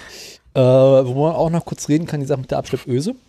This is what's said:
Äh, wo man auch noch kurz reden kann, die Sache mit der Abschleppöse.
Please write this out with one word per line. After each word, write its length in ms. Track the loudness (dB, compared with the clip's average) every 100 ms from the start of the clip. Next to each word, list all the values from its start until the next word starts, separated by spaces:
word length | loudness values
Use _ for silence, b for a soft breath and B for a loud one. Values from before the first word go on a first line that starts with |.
| B B B B _
Äh, 60 | 2
wo 680 | 4 6 6 4 2 0 -2
man 80 | 0
auch 140 | -2
noch 140 | -2
kurz 240 | -6 -8 -2
reden 180 | -2 -2
kann, 140 | -6
die 60 | -4
Sache 140 | -6
mit 100 | -4
der 80 | -6
Abschleppöse. 560 | -6 -8 -4 -4 -4 -8